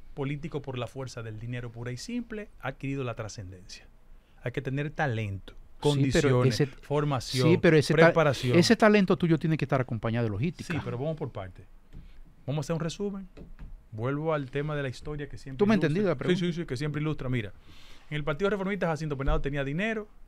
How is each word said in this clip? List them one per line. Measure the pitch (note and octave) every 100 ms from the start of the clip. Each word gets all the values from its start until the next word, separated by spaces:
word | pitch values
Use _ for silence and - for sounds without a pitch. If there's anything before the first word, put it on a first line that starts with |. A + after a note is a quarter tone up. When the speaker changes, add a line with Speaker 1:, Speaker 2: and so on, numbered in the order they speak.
| - -
Speaker 1:
político | C#3 D3 E3+ D3
por | C3 B2
la | A#2
fuerza | C3 C3 -
del | A2+ G#2+
dinero | A#2+ B2 A#2+
pura | A#2 A#2+
y | B2
simple | - A#3+ A#3 G#3+ G#3 -
ha | B2+
adquirido | C3+ C3+ C#3
la | B2
trascendencia. | A2 G#2+ - F#2 F#2 - - - - - - - -
Hay | B2+
que | C#3
tener | C3 C#3 D3+
talento, | - D3 A2+ G#2 G2 -
Speaker 2:
Sí, | -
pero | - - D3
Speaker 1:
condiciones, | C#3+ C3+ E3 D3 B2+ B2+ A2+
Speaker 2:
ese, | C#3
Speaker 1:
formación, | - - C#3+ D3 C3 - B2+ C#3+
Speaker 2:
sí, | F3+
pero | F3 D#3
ese | - D3+
ta-, | E3
Speaker 1:
preparación. | E3 D3+ - B2 D#3+
Speaker 2:
ese | - A3
talento | A3 G#3 F#3 F#3+
tuyo | E3+ D#3+
tiene | D#3+ D#3
que | C3
estar | C3+
acompañado | B2 A2+ A#2 A2+ A2+
de |
logística. | G2 E3 - -
Speaker 1:
Sí, | D3+
pero | A#2+ A#2+
vamos | D3 D3+
por | D3
parte. | G#2+ F#2 F#2 F2+ - - - - - - - -
Vamos | D3
a | C#3
hacer | E3
un |
resumen. | E3 - G3+ G3 F#3+ - - - - - - G#2+
Vuelvo | B2 C#3+ D#3+
al | D3+ C3
tema | C#3+ D3 D3
de |
la | C3+
historia | - - D3+ C#3+
que | B2
siempre | - C3
Speaker 2:
¿Tú | G#3
me | G#3
Speaker 1:
ilustra. | D3+
Speaker 2:
entendiste | E3 G3+
la | C3
pregunta? | - F3+
Speaker 1:
Sí, | F3
sí, | E3+
sí, | E3
que | A#2+
siempre | D3+ D3
ilustra. | D3+ D3 C3
Mira, | B2+ G2+ - - - - - -
en | D3+
el |
Partido | D3+ D3 G3
Reformista | G3 F#3+ G3+ F3+
Jacinto | D3+ D#3 C3+
Penado | C#3 D#3
tenía | D3 C#3+
dinero | C3+ D3+ A3 A3 G#3+ -